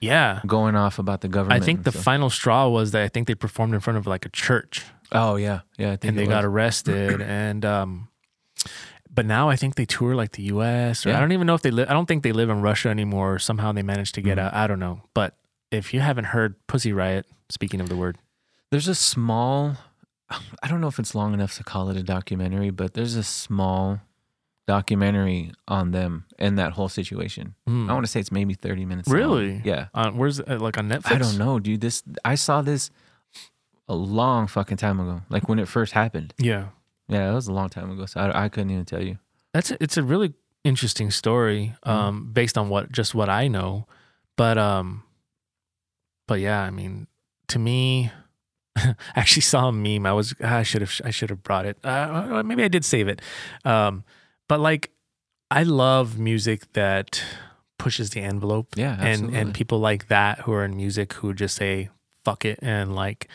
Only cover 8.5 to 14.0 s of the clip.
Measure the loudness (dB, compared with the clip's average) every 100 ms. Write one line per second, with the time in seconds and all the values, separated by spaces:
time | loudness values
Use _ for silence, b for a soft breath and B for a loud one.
8.5 | B B B B B _ -2 2 4 4
9.5 | 2 0 -2 -2 0 2 2 0 -4 -2
10.5 | 0 2 2 0 0 2 4 4 4 4
11.5 | 2 2 2 4 2 2 2 2 2 2
12.5 | 2 2 2 0 0 0 0 0 0 -2
13.5 | 0 0 0 0 -2